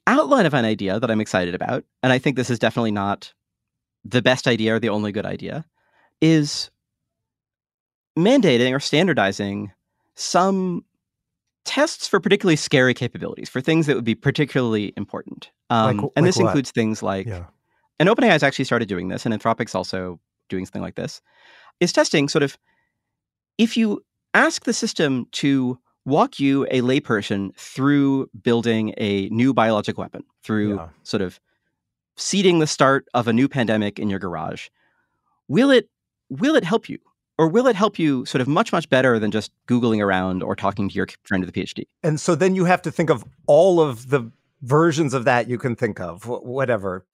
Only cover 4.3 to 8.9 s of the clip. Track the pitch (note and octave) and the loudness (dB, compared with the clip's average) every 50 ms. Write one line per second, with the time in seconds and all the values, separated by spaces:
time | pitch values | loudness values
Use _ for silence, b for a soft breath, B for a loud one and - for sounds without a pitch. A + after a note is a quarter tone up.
4.3 | B2+ B2 - C#3 A#2 G#2+ A2 A2 A2 A2+ A#2+ A2+ G2+ G#2+ G#2 G#2 G2 G#2+ F#2 F#2+ | 2 2 2 0 0 2 2 0 0 0 0 0 -2 -2 -2 -4 -4 -6 -6 -6
5.3 | F#2 - F2+ F2+ - D#3 E3 - _ _ _ _ _ _ _ _ _ _ D#3 D#3+ | -8 -10 -10 -10 -10 -10 -12 -14 _ _ _ _ _ _ _ _ _ _ 4 4
6.3 | E3 D#3 D3 D3 - - - - _ _ _ _ _ _ _ _ _ _ _ _ | 4 4 4 0 -4 -8 -10 -12 _ _ _ _ _ _ _ _ _ _ _ _
7.3 | _ _ _ _ _ _ _ _ _ _ _ _ _ _ _ _ _ D#3+ E3+ G#3+ | _ _ _ _ _ _ _ _ _ _ _ _ _ _ _ _ _ 0 2 4
8.3 | C4+ C#4+ G#3+ E3 B2+ A#2 B2 B2+ B2+ C#3 - - | 4 4 4 4 4 4 4 2 0 -2 -2 0